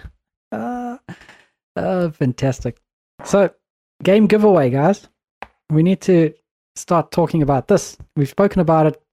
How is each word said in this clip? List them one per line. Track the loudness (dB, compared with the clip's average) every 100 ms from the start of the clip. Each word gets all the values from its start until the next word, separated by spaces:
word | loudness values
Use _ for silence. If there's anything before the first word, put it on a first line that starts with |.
| -20 _ _ _ _
Uh, | -12 -10 -10 -12 -14 -20 -20 -20 -20 _ _ _ -8
uh, | -4 -2 -4
fantastic. | -2 -4 -2 -4 -4 -8 -12 _ _ _ -20
So, | -2 0 0 -2 _ _ _ -6
game | 0 2 4
giveaway, | 2 4 4 2
guys. | 0 0 -2 _ _ _ _ -20 _ -4
We | 0
need | 0 0
to | 2 2 2 -4 _ _ _ -14
start | -4 -2 -2
talking | -2 -2 0
about | 0 0 0
this. | 0 -2 -16 -10 -4
We've | -4
spoken | 0 0 0
about | 2 2 2
it | -2 _